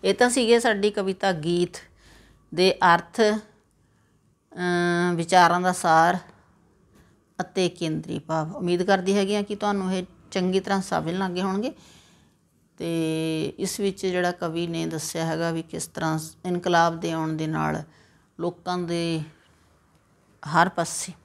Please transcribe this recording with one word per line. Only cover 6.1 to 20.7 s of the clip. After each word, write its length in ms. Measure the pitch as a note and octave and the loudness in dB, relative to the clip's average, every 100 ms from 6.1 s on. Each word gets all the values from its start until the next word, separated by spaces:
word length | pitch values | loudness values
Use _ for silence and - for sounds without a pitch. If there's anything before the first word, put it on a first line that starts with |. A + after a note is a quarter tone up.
| F3+ - - _ _ _ _ _ _ _ _ _ - | 2 -4 -20 _ _ _ _ _ _ _ _ _ -10
ਅਤੇ 280 | F3+ - F3+ | -6 0 -2
ਕੇਂਦਰੀ 500 | F3 E3 D#3+ D#3 E3 | 0 -4 -4 -6 -10
ਭਾਵ। 380 | - D#3+ D#3 G3 | -4 -2 -2 -4
ਉਮੀਦ 260 | F3 F3 | -2 0
ਕਰਦੀ 340 | F#3 G3 F3+ G3+ | 2 2 2 0
ਹੈਗੀ 180 | G3 | 0
ਹਾਂ 80 | G#3 | -2
ਕਿ 120 | G#3 | -4
ਤੁਹਾਨੂੰ 400 | G#3 G#3 G3+ F#3 | -4 -2 -2 -2
ਇਹ 100 | F#3+ F#3 - - | -4 -6 -14 -8
ਚੰਗੀ 300 | G3 F3+ F#3+ | -2 0 0
ਤਰ੍ਹਾਂ 200 | F#3+ G3 | 0 -4
ਸਮਝ 300 | F#3+ E3 D#3+ | 0 -2 -2
ਲੱਗ 200 | F3+ F#3+ | -4 -4
ਗਏ 120 | F3 | -2
ਹੋਣਗੇ। 300 | F#3+ F#3+ B3 - - - _ _ _ _ _ _ _ _ | -2 -2 -4 -8 -20 -20 _ _ _ _ _ _ _ _
ਤੇ 680 | E3+ E3 D#3+ D#3+ D#3+ D#3+ D#3 - | -4 -2 -2 -2 -2 -2 -4 -4
ਇਸ 220 | F#3+ - | -8 -4
ਵਿੱਚ 260 | G3+ F#3+ F#3+ | -4 -2 -4
ਜਿਹੜਾ 260 | F3+ F3 | 0 -2
ਕਵੀ 340 | F3 F3 E3 E3+ | -2 -6 -4 -4
ਨੇ 200 | E3 E3 | -4 -4
ਦੱਸਿਆ 380 | D#3+ D3+ E3 | -6 -6 -4
ਹੈਗਾ 260 | E3 D#3+ E3 | -4 -2 -2
ਵੀ 120 | E3 | -4
ਕਿਸ 240 | E3 E3 - | -6 -10 -10
ਤਰ੍ਹਾਂ 320 | - D#3+ D#3+ D#3 - F3+ | -6 -4 -4 -6 -12 -6
ਇਨਕਲਾਬ 540 | F3 F3+ E3+ E3+ E3 | -4 2 4 4 0
ਦੇ 120 | E3+ | -6
ਆਉਣ 200 | E3 D#3+ | -4 -4
ਦੇ 140 | D#3 D#3 | -4 -4
ਨਾਲ 360 | D#3 D#3 D#3 D#3 _ _ _ _ - | -2 -2 -4 -8 _ _ _ _ -8
ਲੋਕਾਂ 380 | E3+ F3 - F3+ | -8 -6 -8 -6
ਦੇ 420 | E3+ E3+ E3+ D#3+ D#3 - _ _ _ _ _ _ _ _ _ _ D3 | -4 -4 -2 -4 -6 -14 _ _ _ _ _ _ _ _ _ _ -2
ਹਰ 220 | D#3+ | 2
ਪਾਸੇ 440 | F3+ | 2